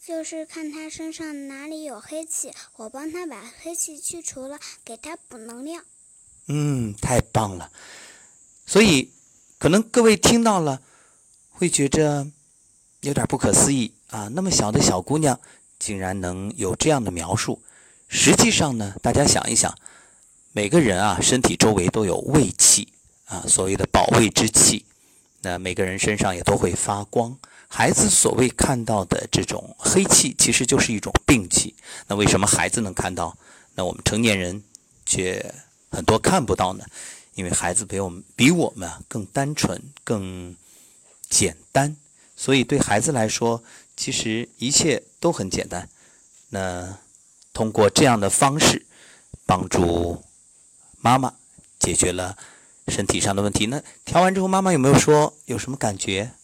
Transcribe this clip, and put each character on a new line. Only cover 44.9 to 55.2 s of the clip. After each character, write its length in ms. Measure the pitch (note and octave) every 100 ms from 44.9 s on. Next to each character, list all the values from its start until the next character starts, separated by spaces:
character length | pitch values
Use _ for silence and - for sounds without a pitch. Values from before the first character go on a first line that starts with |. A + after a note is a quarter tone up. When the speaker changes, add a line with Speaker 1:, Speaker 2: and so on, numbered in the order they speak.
| B2 - _
Speaker 2:
都 100 | E3+
很 200 | E3 G2
简 180 | - -
单。 220 | F2+ F2+ _ _ _ _ _ _
那 500 | G2+ F#2+ F2+ F2+ G2 _ _ _ _ _
通 180 | - A2
过 200 | G#2+ G#2
这 160 | - D3
样 120 | A#2
的 120 | G2
方 280 | - C#3 C#3+
式， 280 | - - - _ - - _ - -
帮 220 | F#2 F#2
助 560 | - F2 E2+ E2+ F2 - _ _ _ _ _ _ -
妈 160 | A#2 B2+
妈 180 | B2+ - _ _ _ _
解 160 | -
决 200 | E2+ F#2
了 240 | F2+ F2+ G2 - - _ _ -
身 180 | - G2
体 140 | F#2+
上 160 | E2 G2
的 60 |
问 100 | G#2
题。 140 | G2 G#2+
那 180 | C#3+ - - -
调 160 | E3+
完 120 | F#3
之 60 | F#3+
后， 80 | F#3+
妈 140 | F#3+
妈 100 | F#3+
有 80 | E3+
没 80 | C3
有 100 | C3+
说 400 | B2 D3+